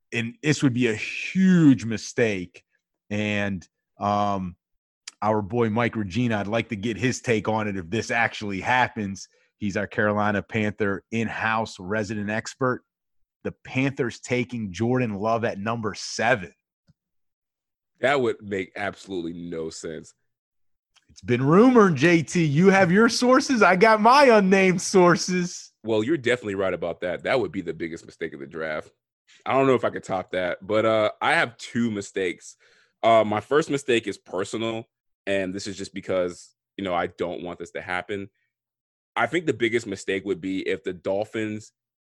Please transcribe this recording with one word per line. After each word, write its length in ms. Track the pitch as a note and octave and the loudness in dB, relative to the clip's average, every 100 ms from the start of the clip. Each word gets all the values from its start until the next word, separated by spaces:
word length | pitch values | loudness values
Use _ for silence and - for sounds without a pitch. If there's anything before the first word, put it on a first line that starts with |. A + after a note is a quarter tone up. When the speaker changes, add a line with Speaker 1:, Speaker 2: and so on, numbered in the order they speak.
| _ | _
Speaker 1:
and 240 | A#2 A#2 B2 | -6 -6 -4
this 220 | D3 C#3+ | -2 2
would 100 | C#3+ | 2
be 140 | A#2 A#2+ | 2 0
a 80 | G#2+ | 0
huge 920 | - - - F#3 F#3 F3+ D#3 A#2+ G#2+ | -6 -10 -6 2 4 6 6 6 2
mistake. 760 | G#2+ - - A2+ G2 F2+ - _ _ _ _ _ | -6 -6 -2 0 0 -8 -14 _ _ _ _ _
And, 580 | G#2 G#2+ G#2 G2+ F#2+ - _ _ _ | -4 -2 -2 -4 -6 -10 _ _ _
um, 560 | G2+ G2+ G2+ G2 F#2 E2+ _ _ _ _ - - | -2 0 0 -2 -6 -12 _ _ _ _ -20 -4
our 200 | G#2 A2 | 0 0
boy 280 | G2+ A#2+ A#2 | 0 -2 0
Mike 260 | G#2+ A#2+ A2+ | 0 -2 -2
Regina, 440 | G2+ F#2 B2 G#2+ | -6 -2 -2 -2
I'd 80 | G2 | -2
like 220 | A2+ - | -4 -4
to 60 | G#2+ | -6
get 220 | A2 A2 | -6 -4
his 240 | B2+ A2+ | -4 -4
take 260 | - A2 G2 | -2 -2 0
on 200 | A2 G#2+ | -2 -4
it 100 | G2 | -6
if 120 | E2 | -4
this 220 | A2 G2+ | -6 -2
actually 500 | A#2 A2+ - G#2+ G2 | -2 -2 -4 -8 -6
happens. 640 | G2+ B2+ A#2 - G2+ F#2+ - _ _ _ | -2 0 0 -2 -8 -8 -14 _ _ _
He's 200 | G#2 F#2+ | -6 -4
our 100 | G2 | -4
Carolina 540 | - G#2+ G#2 G#2 G2+ | 0 0 2 0 -2
Panther 600 | F#2 A2 G#2+ - G#2 G2 - | -2 -4 -4 -2 -4 -4 -6
in-house 680 | A2+ A2 - A2 A2 A2 - | -6 -6 -4 -2 -2 -4 -10
resident 500 | F#2 G#2+ G2 G#2+ G2+ | -6 -6 -4 -6 -4
expert. 540 | G#2+ - - B2+ B2 - _ _ _ _ _ | -6 -6 -4 -4 -4 -8 _ _ _ _ _
The 100 | G2 - | -12 -12
Panthers 560 | - C3 C3+ C3+ B2 - | -8 -4 -2 -2 -6 -8
taking 540 | - B2 B2 A#2+ G#2+ | -4 -4 -4 -6 -8
Jordan 420 | F2+ A#2 B2+ B2 G2+ | -4 -2 0 -2 -4
Love 300 | G#2+ A2+ A2 | -2 -2 -2
at 120 | F#2 | -4
number 360 | G#2 A#2 G#2+ | -6 -6 -6
seven. 580 | - - - A2+ B2 F2 - _ _ _ _ _ _ _ _ _ _ _ _ _ _ | -8 -10 -4 0 0 -4 -18 _ _ _ _ _ _ _ _ _ _ _ _ _ _
Speaker 2:
That 200 | B2+ C#3+ | 0 0
would 140 | A#2+ G#2 | 0 -2
make 300 | G#2 G2 F#2 - | -6 -6 -6 -6
absolutely 580 | G2+ F2+ - F#2+ E2 | -8 -8 -10 -8 -8
no 360 | E2+ E2+ E2 D#2+ | -10 -10 -8 -10
sense. 440 | D#2+ F2 D#2 - _ _ _ _ _ _ _ _ _ _ | -10 -12 -12 -16 _ _ _ _ _ _ _ _ _ _
Speaker 1:
It's 120 | _ | _
been 220 | F#2 A#2+ | -2 0
rumored, 520 | C3+ E3+ B3+ B3 G3 D3 | 4 8 8 8 6 6
J 260 | D#3+ E3+ | 4 4
T. 220 | - F3+ | 2 0
You 240 | D#3+ C#3+ F#3+ | 2 4 6
have 220 | F#3+ F#3+ | 6 6
your 180 | F#3 A3+ | 6 4
sources. 540 | A3+ B3 B3+ - B3 | 4 4 4 2 4
I 120 | F#3 F#3 | 4 6
got 260 | A3 A3 | 6 6
my 240 | G#3+ C4+ C#4+ | 6 8 8
unnamed 560 | A3 F#3+ G3 F#3+ F3 | 8 6 4 4 2
sources. 880 | - G3 F3 F3 - F3+ F3 - - _ | 2 6 6 6 2 -2 -4 -8 -18 _
Speaker 2:
Well, 200 | G#2+ A2 | -2 0
you're 140 | A2 E3 | 0 -2
definitely 380 | A2+ B2 G#2+ G2 | 0 -2 -2 -2
right 180 | F#2+ | -2
about 260 | F2 E2+ E2 | -2 -6 -6
that. 220 | F2+ D#2+ | -6 -4
That 160 | E2+ B2+ | -2 0
would 120 | G2 | -2
be 100 | F#2+ | -6
the 120 | E2+ | -8
biggest 320 | D#2+ E2+ E2 - | -8 -10 -10 -16
mistake 280 | - E2 | -12 -12
of 60 | D2+ | -12
the 60 | C#2 | -14
draft. 460 | D#2 D#2+ D#2 - _ _ _ _ _ - | -10 -8 -8 -10 _ _ _ _ _ -2
I 80 | |
don't 120 | B2+ C3+ | 2 4
know 100 | B2 | 2
if 100 | A2 | 0
I 40 | |
could 120 | F#2 | -4
top 280 | - F#2+ F#2 | -6 -6 -4
that, 260 | F#2 F2+ - | -4 -4 -6
but, 240 | F#2+ G#2+ A2 | -2 0 2
uh, 260 | A2 G#2+ - | 2 0 0
I 100 | A#2 | 0
have 260 | D#3+ C#3 - | 0 -2 -6
two 320 | - A#2 A#2 | -8 -4 -2
mistakes. 680 | G#2 G2 - F#2 - - - _ _ _ _ | -4 -8 -4 -4 -6 -14 -20 _ _ _ _
Uh, 220 | A2+ A2+ | 4 4
my 160 | G#2+ G#2+ | 4 -2
first 300 | - C#3+ E3 | 0 0 0
mistake 380 | C#3 - A#2 G#2 | -2 0 0 0
is 100 | F#2+ | -8
personal, 680 | - F2+ G2+ A2+ A2+ A2+ A#2 _ _ _ - | -8 -6 -6 -6 -6 -6 -12 _ _ _ -4
and 280 | G2 F#2+ | -2 -2
this 140 | G2 G#2 | -6 -10
is 100 | F2+ | -10
just 160 | F#2+ | -12
because, 600 | G2 F#2+ F#2+ F2+ F2 - _ _ - | -12 -4 -2 -2 -6 -16 _ _ -8
you 80 | |
know, 100 | F#2+ | -4
I 140 | F2 F2+ | -2 -2
don't 360 | - F2 F2 | -4 -6 -6
want 160 | F2 E2+ | -10 -12
this 120 | E2+ | -12
to 100 | - | -12
happen. 480 | D#2+ F2+ F2+ G#2 G2 _ _ _ _ _ _ _ _ - | -8 -8 -6 -10 -10 _ _ _ _ _ _ _ _ -4
I 100 | A#2 | -2
think 200 | D3+ D#3+ | -2 -2
the 80 | |
biggest 340 | A#2 A#2 A#2 A2+ | -2 0 0 -4
mistake 380 | F#2+ - F#2+ G2 | -8 -4 -4 -2
would 160 | F2+ | -4
be 260 | F#2+ F#2+ - | -4 -4 -4
if 160 | F#2+ | -4
the 100 | - | -6
Dolphins 800 | F2+ G2 G2 G#2+ A2+ A2 G#2+ G#2+ _ _ _ | -8 -4 -4 -4 -6 -6 -8 -14 _ _ _